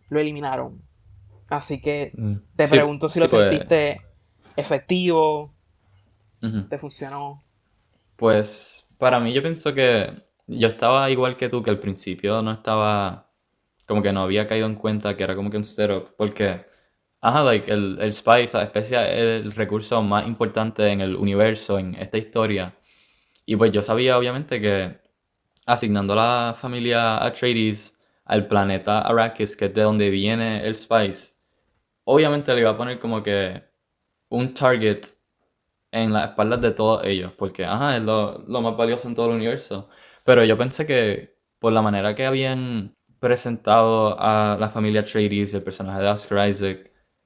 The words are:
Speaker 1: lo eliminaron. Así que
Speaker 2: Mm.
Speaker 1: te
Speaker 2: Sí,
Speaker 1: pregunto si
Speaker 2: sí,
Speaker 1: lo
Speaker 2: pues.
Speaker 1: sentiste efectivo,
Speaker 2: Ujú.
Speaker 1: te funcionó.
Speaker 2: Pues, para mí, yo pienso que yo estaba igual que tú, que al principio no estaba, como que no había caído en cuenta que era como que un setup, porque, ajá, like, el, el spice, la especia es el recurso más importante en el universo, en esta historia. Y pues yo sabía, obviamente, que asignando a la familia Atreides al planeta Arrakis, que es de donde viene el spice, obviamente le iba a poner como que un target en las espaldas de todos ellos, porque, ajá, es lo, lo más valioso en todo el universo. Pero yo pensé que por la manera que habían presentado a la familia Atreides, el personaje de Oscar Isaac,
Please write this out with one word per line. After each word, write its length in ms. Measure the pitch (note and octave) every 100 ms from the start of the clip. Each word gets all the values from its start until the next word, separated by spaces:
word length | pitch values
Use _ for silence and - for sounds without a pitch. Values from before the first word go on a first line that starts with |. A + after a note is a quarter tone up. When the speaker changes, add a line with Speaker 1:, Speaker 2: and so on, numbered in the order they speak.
| -
Speaker 1:
lo 120 | D3
eliminaron. 640 | D3+ D3 C#3+ C3 B2+ - - _ - - - - -
Así 340 | D3 - C#3
que 300 | D3 D3 C#3+ -
Speaker 2:
Mm. 200 | G#2+ G2+ - -
Speaker 1:
te 120 | D3+
Speaker 2:
Sí, 80 | D3+
Speaker 1:
pregunto 340 | D3 C#3+ D3+
si 60 | E3+
Speaker 2:
sí, 40 |
Speaker 1:
lo 60 | D#3+
Speaker 2:
pues. 220 | A2+ G2+
Speaker 1:
sentiste 520 | - - E3 D3 G2+ - _ _ _ - -
efectivo, 960 | C#3 C#3+ - F#3 F3+ E3 D#3 D3+ D3 _ _ _ _ _ _ _ _ _
Speaker 2:
Ujú. 240 | A2+ A2 F#2+
Speaker 1:
te 100 | C#3
funcionó. 640 | C#3+ - C#3 C#3 C#3+ C#3+ _ _ _ _ _ _ _ -
Speaker 2:
Pues, 720 | A2+ G#2+ G#2 - - - _ -
para 200 | C3 B2
mí, 140 | A#2
yo 80 | B2+
pienso 320 | D#3+ E3 D#3
que 400 | C#3 B2+ A#2 F#2+ - _ _ -
yo 220 | - A2+
estaba 420 | A2 A#2 C3 C3+
igual 280 | B2+ B2+ B2
que 120 | B2
tú, 140 | B2
que 60 | A2+
al 80 | G2+
principio 640 | G#2 F#2+ - F2+ G2+ A2
no 100 | A2
estaba, 800 | G#2+ - A2 G#2+ G#2 G2 F2+ _ _ _ _ _ _ -
como 160 | G#2+
que 80 | G2+
no 80 | G2
había 260 | F#2+ G2+ G#2
caído 200 | A2 A2
en 80 | G#2+
cuenta 400 | A2 G#2+ G#2 G2+
que 60 |
era 120 | F#2+ F#2+
como 140 | G2+
que 80 | G#2
un 80 | G#2+
setup, 500 | - G#2 F#2+ - -
porque, 480 | G#2+ G#2 G2+ F2+ - _ _ _ _ _
ajá, 220 | A2+ C3+
like, 280 | C#3 A2+ -
el, 260 | G#2 G2 F#2+
el 120 | G#2+
spice, 440 | G#2 - A#2+ A#2+ A2+
la 60 |
especia 460 | G#2 G#2+ A2 B2 G#2+
es 320 | - A#2 A2+
el 80 | G#2+
recurso 480 | G#2 G#2 G#2+ G#2+ A#2
más 240 | G#2+ G2+ A2+
importante 600 | A2+ A2+ A2 A2 A2 G#2
en 120 | G2+
el 140 | F#2+ F#2
universo, 640 | G2+ G2+ A2 G#2+ - G2+
en 160 | F#2 F2+
esta 220 | F#2+ A2
historia. 580 | G#2+ A#2+ A2 G2+ F2+ - _ _ _ _ _ _ -
Y 100 | G#2+
pues 160 | A2+
yo 100 | G#2
sabía, 360 | G2+ A2+ B2+ B2+
obviamente, 420 | B2 B2+ D3+ A#2+
que 380 | G#2+ G2 F2+ - _ _ _ _ _ _ -
asignando 480 | A#2+ A#2 G#2 G2
a 20 | G#2 A#2 B2 A#2
la 60 | A#2
familia 640 | B2+ B2 A#2+ A#2 A2+ A2
Atreides 720 | A#2+ A#2 B2 A#2 A2 G#2 - _ _ _ -
al 220 | G#2+ G2
planeta 520 | G2+ G2 F#2+ G2 G#2+
Arrakis, 540 | - A#2 A2+ - G#2 -
que 100 | G2+
es 80 |
de 80 | G2+
donde 280 | G#2+ G#2+ G2+
viene 560 | G2 G2+ A2+ A2+ G#2+ G#2+
el 100 | A2
spice, 580 | - A2+ G2+ F#2 - _ _ _ _ _ _ _ -
obviamente 480 | C#3 D3+ D3 C#3+ B2
le 60 |
iba 100 | A2+
a 60 | G#2+
poner 200 | A#2+ B2
como 220 | A#2 A2
que 420 | G#2 G2+ F#2+ F#2 - _ _ _ _ _ -
un 240 | A#2+ B2+ C3
target 460 | C3+ B2 A2 G2+ - - _ _ _ _ _ _ _
en 200 | A2+ A2+
las 160 | G#2+ D#2
espaldas 320 | - G#2+ A#2+
de 100 | A#2+
todos 340 | - A2 A2 G2
ellos, 280 | G2 F2+
porque, 320 | - F#2+ - F2+
ajá, 320 | G#2 C#3+ B2
es 60 |
lo, 360 | A2 A2 G#2 - -
lo 140 | B2
más 140 | A2+ A2
valioso 320 | A#2 A#2 B2
en 80 | A2+
todo 120 | A#2
el 60 | A#2
universo. 540 | A2 C3+ - G2 G#2 _ - _
Pero 200 | - B2
yo 140 | A2+ A2
pensé 280 | B2 - D3+
que 520 | C3 A2 G2+ - _ _ _
por 140 | A#2
la 80 | A2
manera 320 | G#2+ G2+ G2+
que 120 | G#2 C3
habían 720 | C3+ C3 C3 B2+ A#2 G2+ _ _ -
presentado 960 | B2 B2 B2 A#2 - A2+ A2+ A2 G#2+ -
a 380 | G#2+ G#2+ G#2+ G2+
la 100 | G#2+
familia 320 | A2+ G#2+ G#2+
Atreides, 520 | G#2 A2 G#2 G2+ G2+ G2+
el 80 |
personaje 380 | F#2+ F2+ F#2+ G2
de 60 | G2+
Oscar 380 | G#2 - G2+ G2+
Isaac, 420 | G2 G2 F#2+ - _ _ _